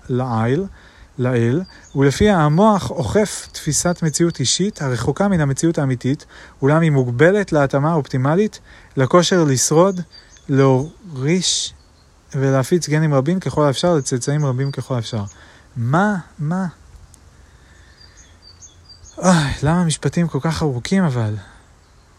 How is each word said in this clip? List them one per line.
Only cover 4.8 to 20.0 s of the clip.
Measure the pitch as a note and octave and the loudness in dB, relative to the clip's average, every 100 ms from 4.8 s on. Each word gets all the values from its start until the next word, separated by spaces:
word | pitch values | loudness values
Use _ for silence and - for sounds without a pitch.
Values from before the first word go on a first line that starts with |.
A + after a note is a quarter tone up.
הרחוקה | C3 A#2+ - - G3+ | -4 -4 -2 0 0
מן | F3+ | 0
המציאות | C#3+ C3+ E3 E3 | 0 0 0 0
האמיתית, | C3+ B2+ B2+ D3+ - - - - | -2 -2 -2 -4 -6 -20 -20 -2
אולם | C3+ D#3 | 0 2
היא | E3 | 2
מוגבלת | C#3 B2 A#2+ E3 G#3 F#3+ | 2 0 4 4 4 0
להתאמה | D3+ C#3 C#3 D3+ | 0 0 0 0
האופטימלית, | E3 C3 C3 C3+ E3+ G#3+ - - - - - | -2 -2 -2 0 0 -2 -4 -20 -20 -10 -2
לכושר | C3 F3 E3+ F#3 | 2 4 4 2
לשרוד, | D3+ B2+ - D#3 F#3+ F#3 E3 - - - - | 2 2 2 4 2 0 -10 -16 -20 -16 -2
להוריש | C3+ C3+ C3 D3+ - G3 C#3 C#3 F#3 - - - - _ _ _ _ - C#3 | 2 4 2 -2 -12 -16 -6 -2 0 0 -4 -6 -12 _ _ _ _ -10 -2
ולהפיץ | C3+ C3+ B2+ F3+ D3 | 0 0 2 0 0
גנים | D3+ D#3 | 0 2
רבים | C#3 C3+ F#3 | 2 0 -2
ככל | C#3+ D3+ | -2 0
האפשר | D3 B2+ F3 D#3+ | 0 2 0 0
לצאצאים | - B2+ D3 D3 C#3+ | -2 -4 -4 -2 -2
רבים | B2+ C#3 | -2 -4
ככל | C3+ - B2 | -6 -6 -6
האפשר. | A2 A2 G2+ - - - - C3 | -4 -6 -8 -12 -20 -20 -14 -6
מה? | A#2 D#3+ G#3 F#3+ - - | -2 0 0 -2 -8 -8
מה? | D3 F#3 F#3 - - - - - - - - - - - - - - - - - - - - - - - - - | -6 -4 -6 -10 -20 -20 -20 -20 -20 -20 -20 -20 -20 -20 -20 -20 -20 -20 -20 -20 -20 -20 -20 -20 -20 -20 -20 -2
אוי, | F3+ E3+ C#3+ B2 | 4 4 2 -2
למה | C#3+ F3 | -2 0
המשפטים | E3+ - | 0 -2